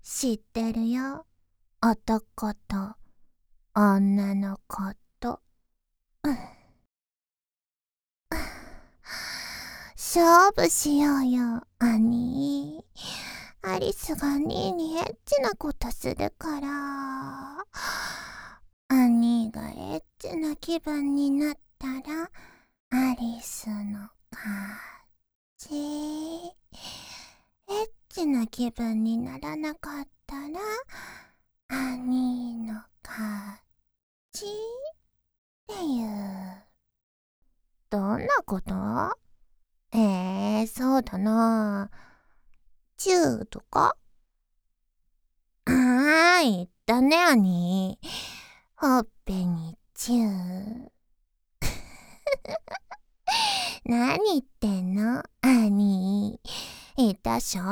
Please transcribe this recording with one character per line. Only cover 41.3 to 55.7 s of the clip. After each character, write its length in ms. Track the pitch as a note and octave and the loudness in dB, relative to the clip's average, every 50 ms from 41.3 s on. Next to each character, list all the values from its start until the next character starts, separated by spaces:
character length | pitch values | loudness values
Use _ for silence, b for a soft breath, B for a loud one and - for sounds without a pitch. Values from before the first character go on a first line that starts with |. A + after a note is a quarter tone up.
| A3 A3+ A3+ A3+ A3+ A3 G#3+ G#3 G3+ G3+ G3 G3+ b b b b b b b b b b b b b _ _ _ - _ _ _ _ | 4 4 4 4 2 2 0 -2 -2 -4 -6 -8 b b b b b b b b b b b b b _ _ _ -20 _ _ _ _
チ 120 | - - G4 | -4 2 4
ュ 300 | F#4 F4+ D#4+ C4+ A#3 A3 | 4 6 6 4 2 -2
ー 40 | A3 | -6
と 160 | _ - - | _ -12 -16
か？ 360 | - _ - - - - - - _ _ _ _ _ _ _ _ _ _ _ _ _ _ _ _ _ _ _ _ _ _ _ _ _ _ _ _ _ _ _ _ _ | -14 _ 2 4 4 4 2 0 _ _ _ _ _ _ _ _ _ _ _ _ _ _ _ _ _ _ _ _ _ _ _ _ _ _ _ _ _ _ _ _ _
あ 60 | - | 2
ー、 720 | B3+ B3+ B3+ B3 B3 B3+ C#4 D4 D#4 D#4+ E4 F4 F4+ F4+ D#4+ | 4 6 6 6 6 6 6 6 6 8 8 8 6 6 6
言 220 | B3 G3+ F3+ F3+ | 4 2 0 -2
っ 40 | - _ _ _ | -8 _ _ _
た 160 | - A3+ B3 | 0 4 6
ね、 160 | C4 C#4 D#4 | 6 6 6
ア 160 | E4+ F4+ E4+ C#4 | 6 6 8 8
ニ 640 | A3+ G3 F#3 F3+ F3 F3 F3 F#3 F#3+ F#3+ F#3 G#3 _ B | 8 6 4 4 2 0 0 0 0 -2 -2 -6 _ B
ー。 40 | D#4+ B B B B B B B B B B B B _ | -12 B B B B B B B B B B B B _
ほ 220 | - D#4 C#4 B3+ B3+ | 0 2 4 4 4
っ 80 | A3 - _ - _ | 2 -2 _ -14 _
ぺ 220 | - F#3+ F#3+ F3+ | -6 -4 -2 0
に 320 | F3+ E3+ E3 D#3+ E3 D#3+ _ _ _ _ | 0 -2 -2 -4 -10 -12 _ _ _ _
チ 180 | - - - | -10 -2 0
ュ 60 | A#3+ | 2
ー。 720 | A#3+ A3+ G#3 G3 F#3 F3+ F3+ F3+ F#3 G3+ G#3+ A3+ B3 C4+ - _ _ _ _ _ _ _ _ _ _ _ _ _ _ | 2 2 2 0 -2 -6 -6 -8 -8 -10 -10 -12 -12 -14 -18 _ _ _ _ _ _ _ _ _ _ _ _ _ _
<laughs> 2250 | - - - - - - - - - - - - _ D5 C#5 C5+ - - - D#5+ _ - - G5+ _ _ - - _ _ _ _ _ - G#5+ A5+ A5 G#5 G5+ G5 F5+ F5 - - - | -2 -2 -2 -2 -14 -16 -20 -20 -20 -20 -20 -10 _ -4 -4 -4 -4 -10 -10 -10 _ -12 -14 -14 _ _ -20 -20 _ _ _ _ _ -2 0 0 0 0 -2 -2 -4 -6 -8 -8 -4
何 320 | - A#3 A#3+ A#3+ C4 D4 | 0 0 2 2 2 2
言 220 | F4 G#4 G#4+ F4+ C#4 | 2 2 2 2 0
っ 20 | - _ _ _ | -2 _ _ _
て 220 | - G#3 G3 F#3+ | -2 0 0 0
ん 140 | F#3 F3+ F#3+ | -2 -2 0
の、 280 | G3+ G#3+ A3+ B3 - - - _ _ | 0 0 0 0 -2 -6 -12 _ _
ア 60 | - | 4
ニ 960 | C4 C4 A#3+ A3 G#3 | 6 6 6 6 4